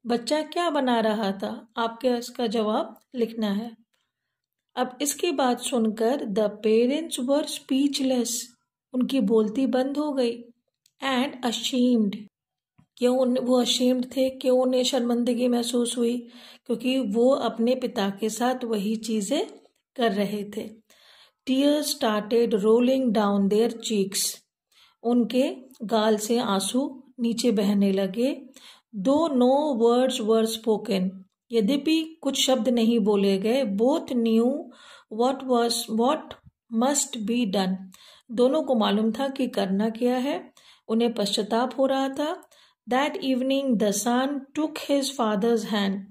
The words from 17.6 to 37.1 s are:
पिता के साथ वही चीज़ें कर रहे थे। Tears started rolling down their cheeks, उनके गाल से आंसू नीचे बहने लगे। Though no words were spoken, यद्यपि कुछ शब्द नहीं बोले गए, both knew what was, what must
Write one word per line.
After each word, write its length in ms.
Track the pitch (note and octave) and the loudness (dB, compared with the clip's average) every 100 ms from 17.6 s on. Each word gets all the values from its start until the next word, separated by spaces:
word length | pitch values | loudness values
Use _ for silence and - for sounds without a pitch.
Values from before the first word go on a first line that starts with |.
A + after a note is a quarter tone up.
| A3+ C4 | 0 0
पिता 340 | B3 A#3+ G3 | -2 -2 -4
के 200 | G3 A3 | -2 -6
साथ 340 | A3 A#3+ B3+ | -2 -2 -2
वही 320 | A#3 A3 G3+ A3 | -4 -4 -2 -4
चीज़ें 520 | A3+ A3 G3 D4 - - _ _ _ - | -2 -4 0 -2 -2 -10 _ _ _ -2
कर 160 | A#3 | -2
रहे 320 | G3 G3 G#3 | 0 -2 -4
थे। 260 | G3+ G#3+ A3 - _ _ _ - _ _ - | -8 -10 -12 -16 _ _ _ -20 _ _ -2
Tears 460 | C4 C#4+ D4 C#4+ - | 2 4 2 -2 -2
started 540 | A#3+ G#3 G#3 A#3 A#3 | 0 -2 0 2 2
rolling 600 | G#3 G#3+ A3 B3 C4 B3+ G#3+ | 2 4 4 4 2 2 2
down 320 | G3+ G3+ G3 | 2 2 2
their 280 | G#3 A#3 A#3 | 2 0 -2
cheeks, 580 | - G#3+ F#3+ - - - _ _ _ _ _ _ | -4 -2 0 -2 -4 -6 _ _ _ _ _ _
उनके 520 | A#3 B3 A#3 B3+ D4 F#4+ - - | 0 2 2 2 0 -2 -16 -14
गाल 340 | G#3 A3+ G#3+ G#3+ | -2 2 2 2
से 220 | - A#3 | 0 0
आंसू 640 | G#3+ G3 F#3+ B3 D4 - - - | 0 -2 0 -2 -2 -8 -20 -4
नीचे 320 | A#3 A#3 B3 | -2 0 2
बहने 400 | G#3 G3+ G3+ G3 | 2 2 2 2
लगे। 580 | F#3+ F#3+ F#3+ B3+ - - - - - _ G#3+ | 2 -2 -2 -2 -2 -12 -20 -20 -20 _ -2
Though 360 | F#3+ D4 E4 C4 | 2 2 2 4
no 400 | B3 C#4 D4+ A#3+ | 4 4 2 2
words 400 | A#3 A#3+ C4 B3+ | 4 4 2 0
were 260 | G#3+ A3+ A3 | 2 2 2
spoken, 640 | A3 A#3+ G#3+ A3 F#3+ F#3 - - _ _ | -2 -2 -2 0 -2 -2 -6 -20 _ _
यद्यपि 680 | A#3 G#3 C#4+ D#4 D#4+ D#4+ - | 0 2 0 2 0 -2 -6
कुछ 240 | C#4 C4 - | -4 -2 0
शब्द 240 | C4 A3 | 2 2
नहीं 300 | A#3+ A3 A#3 | 2 4 4
बोले 380 | G3+ G3+ G3 F#3+ | 2 2 2 2
गए, 280 | G#3+ C4 A#3+ | 0 0 0
both 420 | G3 A#3+ E4 E4+ | 2 2 2 -2
knew 400 | B3+ A3+ A3+ A#3+ C#4+ C4+ - - - _ A3 | -2 2 4 2 -2 -8 -20 -20 -20 _ -2
what 160 | B3 C4+ C4 | 0 0 0
was, 220 | A#3+ A#3 | 0 2
what 600 | A#3 - A3 A#3+ D#4 - - - _ _ A3+ | -2 -4 0 0 0 -6 -20 -20 _ _ 0
must 340 | B3+ C#4+ - | 0 0 -2